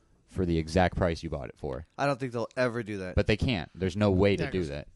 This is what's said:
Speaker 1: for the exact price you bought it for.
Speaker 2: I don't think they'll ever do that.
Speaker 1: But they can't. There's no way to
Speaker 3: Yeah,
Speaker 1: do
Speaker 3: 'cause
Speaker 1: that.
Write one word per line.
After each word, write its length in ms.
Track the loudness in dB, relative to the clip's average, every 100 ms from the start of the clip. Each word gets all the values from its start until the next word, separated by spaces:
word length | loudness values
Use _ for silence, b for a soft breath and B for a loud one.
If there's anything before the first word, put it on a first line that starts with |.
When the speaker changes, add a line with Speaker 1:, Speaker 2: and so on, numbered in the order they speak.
| b b _
Speaker 1:
for 180 | -2 0
the 100 | 0
exact 400 | 2 2 2 2
price 260 | 0 -2
you 60 | -6
bought 200 | -8 -10
it 40 | -10
for. 280 | -8 -8 -10 -4
Speaker 2:
I 80 | -2
don't 120 | -2
think 140 | -4
they'll 160 | -6 -4 -2
ever 260 | -2 -2
do 160 | -6 -6
that. 160 | -4
Speaker 1:
But 120 | -2 0
they 100 | 2
can't. 340 | 0 -2 -4
There's 220 | -4 -2 2
no 140 | 4
way 240 | 6 4 4
to 80 |
Speaker 3:
Yeah, 60 | 0
Speaker 1:
do 100 | -2
Speaker 3:
'cause 80 | -4
Speaker 1:
that. 180 | -6 -12